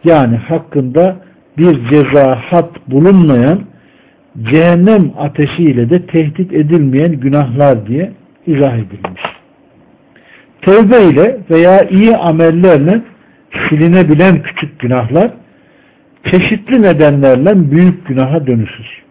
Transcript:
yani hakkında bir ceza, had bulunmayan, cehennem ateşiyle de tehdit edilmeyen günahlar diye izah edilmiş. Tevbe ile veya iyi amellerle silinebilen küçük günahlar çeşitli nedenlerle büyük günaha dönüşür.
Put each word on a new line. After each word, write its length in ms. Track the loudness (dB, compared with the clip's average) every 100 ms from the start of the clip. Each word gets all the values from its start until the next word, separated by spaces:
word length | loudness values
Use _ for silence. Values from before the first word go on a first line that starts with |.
yani 340 | 2 2 0 -2
hakkında 760 | -4 -8 -6 -6 -2 0 -2 -4 _ _ _ 0
bir 300 | 0 0 0
ceza, 460 | 0 2 2 2 -2
had 340 | -2 -4 -4 -12 -4
bulunmayan, 760 | 0 2 4 4 2 0 -2 -6 _ _ _ _ _ _ -14
cehennem 720 | -2 0 2 2 2 2 0 -4
ateşiyle 720 | -10 -4 -6 -2 -2 0 -2
de 160 | -2 -2
tehdit 480 | -4 -4 -6 -6
edilmeyen 580 | -4 0 0 0 0 -2
günahlar 760 | -2 -2 -2 -2 0 0 0 -4
diye 240 | -8 -8 -12 _ _ -6
izah 260 | -2 -2
edilmiş. 480 | -2 -10 -12 -14 -12 -16 -16 _ _ _ _ _ _ _ _ _ -20 _ _
Tevbe 420 | 2 4 4 4
ile 340 | 4 4 0 -2 -2
veya 340 | 2 4 4
iyi 340 | 2 2 2 2
amellerle 840 | 0 0 0 2 2 2 2 -2 -4 _ _ _ _ -10 -4
silinebilen 720 | 0 2 2 2 2 2 0
küçük 360 | -4 -12 -14 -10
günahlar 520 | -4 -4 -2 -2 -2 -6 _ _ _ _ _ _ _ _ -2
çeşitli 560 | -2 -2 -6 -2 0
nedenlerle 880 | 2 2 2 2 2 2 2 0 0
büyük 360 | 2 2 0 -6
günaha 400 | -4 -2 -4 -2
dönüşür. 560 | -4 -4 -12 -20 -20 _